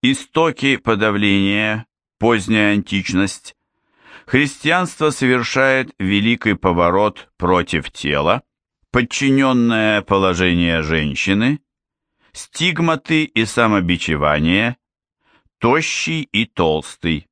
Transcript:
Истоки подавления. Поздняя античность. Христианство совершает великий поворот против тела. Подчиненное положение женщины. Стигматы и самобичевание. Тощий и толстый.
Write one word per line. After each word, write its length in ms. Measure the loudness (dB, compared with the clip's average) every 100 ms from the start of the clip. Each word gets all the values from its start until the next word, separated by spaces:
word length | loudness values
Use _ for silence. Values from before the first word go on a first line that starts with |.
Истоки 760 | 0 -2 -2 0 0 0 -2 0
подавления. 1080 | 0 0 0 0 0 0 0 -2 -2 -4 -10 _ _ _
Поздняя 540 | 0 0 0 0 2
античность. 840 | 0 -2 -4 -2 -2 -2 -6 -18 _ _ _ _ _ -20 -20 -2
Христианство 840 | 0 0 -2 -2 0 -2 -2 -2
совершает 840 | 0 0 0 0 0 2 2 -2 -6
великий 560 | 0 0 2 0 0
поворот 760 | 0 0 2 2 2 0 -2 -20 _
против 540 | 0 0 0 -4 -4
тела. 520 | -8 -4 0 0 -2 -4 _ _ _ _
Подчиненное 1080 | -4 -2 -2 0 2 2 2 0 0 0 -2
положение 800 | 0 0 2 2 2 2 2 0
женщины. 760 | 0 -2 -2 -4 -2 0 0 -2 _ _ _ _ _ _ _
Стигматы 920 | -20 -18 -4 -2 0 0 -2 0 -2
и 220 | 0 -2 -2
самобичевание. 1300 | 0 2 2 0 -2 -2 0 2 2 2 0 0 -6 _ _ _ _ _ _ _ _
Тощий 640 | 2 2 0 -6 -4 -6
и 240 | -4 -4 -4
толстый. 840 | 0 0 0 -4 -8 -4 -4 -6